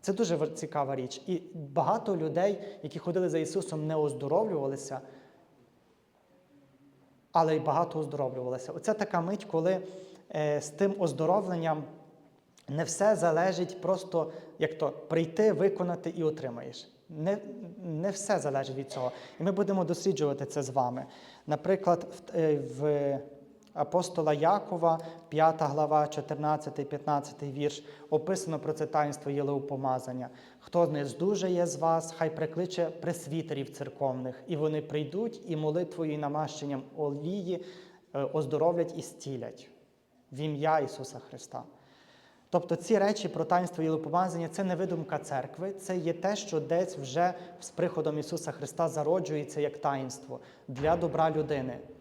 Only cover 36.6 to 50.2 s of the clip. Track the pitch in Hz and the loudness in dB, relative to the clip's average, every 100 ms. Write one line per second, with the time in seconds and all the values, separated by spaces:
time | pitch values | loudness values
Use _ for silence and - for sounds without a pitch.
36.6 | 143 135 135 - 147 143 156 202 175 175 | -4 -4 -6 -2 -2 -2 -4 -4 -2 -4
37.6 | 180 - - - _ 139 139 156 139 147 | -6 -16 -20 -20 _ -4 -2 0 0 2
38.6 | 160 175 151 117 - - 143 131 113 113 | 4 4 0 -2 -12 -12 -8 -6 -8 -12
39.6 | - - _ _ _ _ _ 131 156 147 | -20 -20 _ _ _ _ _ -6 -4 0
40.6 | 156 156 139 - - 127 - 127 - 127 | 4 4 2 -4 -10 -12 -14 -16 -12 -12
41.6 | - - _ - - - - _ _ 180 | -12 -20 _ -20 -20 -20 -20 _ _ 0
42.6 | 175 170 - 220 196 208 170 156 160 175 | 2 -4 4 4 6 2 -2 -2 4 4
43.6 | 175 175 160 156 156 170 185 165 165 170 | 4 0 0 0 2 2 2 0 -4 -2
44.6 | 190 170 190 170 151 151 - 139 135 - | -2 0 0 -2 -2 -6 -2 -4 -4 -8
45.6 | 190 196 - 185 165 170 185 208 - 160 | -8 -8 -4 -2 -2 0 0 -2 -2 -2
46.6 | 151 165 185 147 135 139 175 180 - - | 2 2 2 -4 -4 2 2 2 -12 -16
47.6 | - - 170 - 156 151 151 165 156 135 | -14 -2 0 2 0 -2 -2 -4 -6 -8
48.6 | 143 - 165 151 147 185 165 151 147 151 | -8 0 0 2 2 2 2 -4 -4 -2
49.6 | 147 143 151 139 131 - | -2 0 -2 0 -4 -8